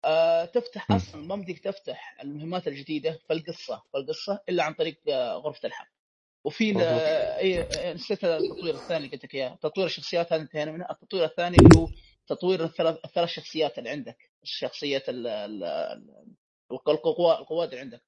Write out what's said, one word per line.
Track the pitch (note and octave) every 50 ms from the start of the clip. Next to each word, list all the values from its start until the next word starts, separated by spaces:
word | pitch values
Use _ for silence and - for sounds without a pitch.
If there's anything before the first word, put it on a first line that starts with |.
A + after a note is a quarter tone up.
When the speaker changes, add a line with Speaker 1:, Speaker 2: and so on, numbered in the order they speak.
| -
Speaker 1:
آه، | D#3 D#3+ E3 E3 E3 E3 E3 E3+
تفتح | E3+ - A#3+ A#3+ - - G3+ - -
Speaker 2:
مم. | G3+
Speaker 1:
أصلًا | F#3+ - - - D3+
ما | D3 E3+ F#3+
بدك | G#3 F#3+ E3+ F3 -
تفتح | _ D3 D3 - _ - B2 - - - - -
المهمات | - C#3+ C#3+ D3+ D#3 E3 F3+ F3+ F3 D#3+
الجديدة | C#3 C#3 C#3 - D#3 D3 C#3 D#3+ D#3+ D#3 _
في | _
القصة، | D#3+ E3 D#3 F3 E3+ - - - D#3+ - _ _
في | - C#3
القصة | C#3 C3 D#3 - - - G3+ G#3 - -
إلا | F3+ F3 D#3
عن | D#3 D#3
طريق، | - D#3 D#3+ D#3 _ _ D3+
آه، | C3+ C3 B2 A#2 F#2+
غرفة | E2 - D3+ C#3+ - -
الحرب. | G2+ - - - _ _ _ _ _ _ _ _ _ _ _ _
وفي | - - - A3+ G#3+
ال-، | G3+
Speaker 3:
أها. | F#3 F3 E3 D#3+ D#3+ D#3+ D#3 D#3+ D3+ A2 E2 - -
Speaker 1:
إيه، | F#3 F#3+ F#3 F3 D#3+ - - D3
إيه، | C#3+ F3+
نسيت | D#3 E3+ - - G#3 - -
التطوير | E3+ E3 D#3 - - - - F3 E3 D3
الثاني | - - - E3+ D#3+ C#3+ C#3
قلت | - C3 -
لك | - -
إياه. | C#3 C3 B2+ -
التطوير | - - D3+ - F#3+ F#3+
الشخصيات | D#3+ - - C#3+ - - E3+ E3+ -
هذا | E3+ D#3+
انتهينا | D#3 C#3+ - D3+ D3 D#3
منه. | D#3 E3+ F3+ -
التطوير | D#3 _ - _ - F#3+ E3
الثاني | D#3 - - F3 F3 F3+
اللي | - - - E3 D#3+
هو | - - - - - - _ _ _
تطوير | _ D3 - - F3+ F#3+ E3+ E3
الثلاث، | D#3+ - - E3 D#3+ E3 - -
الثلاث | D#3 _ F3+ E3+ E3+
شخصيات | - D#3+ D3 - - D#3+ D#3 - - -
اللي | A#2+ -
عندك. | D#3 D3 A#2+ - C#3 _ _ _ _ _
الشخصية | _ - - - C#3+ B2 - - D3+ C#3+ C3+ C3+ C3+ -
ال-، | B2+ B2+ A#2
ال-، | A#2+ A2 G#2+ G#2 G#2 G#2+ G2+ F2
ال-، | E2+ C#2+ D#2 D#2 - A1+ A1+ - - - - - - - _ _ _ _ _ _ _
الق-، | B2 B2+ _ D3+
القوى-، | D3+ D#3 - E3 D3+ D#3+ F3 E3 D#3 C3+
القواد | C3+ - D#3 E3 E3+ -
اللي | C3+ B2
عندك. | C#3 C3 A2+ A#2+ _